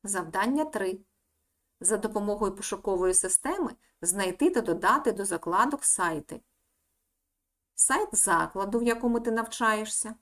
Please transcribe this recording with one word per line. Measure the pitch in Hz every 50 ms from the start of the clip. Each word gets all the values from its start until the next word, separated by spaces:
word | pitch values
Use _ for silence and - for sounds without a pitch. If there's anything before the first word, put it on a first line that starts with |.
| -
Завдання | 196 202 185 170 165 - 190 208 240 277 302 311
три. | 311 - 208 196 185 185 190 - _ _ _ _ _ _ _ _ _ _ _ _ _ _ _
За | - 220 220
допомогою | 202 208 214 - 208 202 208 208 214 220 196 196
пошукової | - - - 208 190 - 208 190 180 180 185 185
системи | - - 185 - - - 269 359 403 320 - - _ _ _ _ _
знайти | - 175 180 202 190 180 180 - 277 349
та | 359 247
додати | - - 165 - 180 196 240 302 302 240
до | 202 196 196
закладок | 190 175 165 - 170 175 196 233 285 294 277 -
сайти. | - - - 185 170 165 147 - - 160 - _ _ _ _ _ _ _ _ _ _ _ _ _ _ _ _ _ _ _ _ _ _ _ _ _ _ _
Сайт | - - - 269 370 427 427
закладу, | - - - 202 175 165 160 165 - 190 196 202 220 233
в | 233
якому | 240 233 233 247 240 233 233
ти | 233 247
навчаєшся | 220 226 220 226 - - 240 220 214 214 220 220 - - - 214 226 _